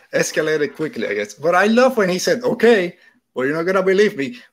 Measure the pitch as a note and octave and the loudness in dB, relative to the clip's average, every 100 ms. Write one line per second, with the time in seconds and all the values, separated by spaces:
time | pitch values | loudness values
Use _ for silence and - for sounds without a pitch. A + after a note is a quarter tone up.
0 | _ D3 E3+ - D#3 D#3 D3 - D#3 B2+ | _ -4 -2 -2 -2 -2 -2 -4 -8 -6
1 | G2 G#2 G#2 - D3+ F3+ G#3 A3+ B3+ B3 | -6 -4 -6 -6 -2 2 2 4 2 2
2 | F#3+ F3+ F#3 F3 B3 A#3+ A3+ A3 F3 - | 0 0 -2 0 -2 2 4 4 2 -6
3 | _ _ _ - C3 D#3+ E3+ F#3+ F#3 F#3+ | _ _ _ -6 -4 -2 0 0 2 4
4 | G#3 - C3+ A#2+ - | 2 2 -8 -8 -20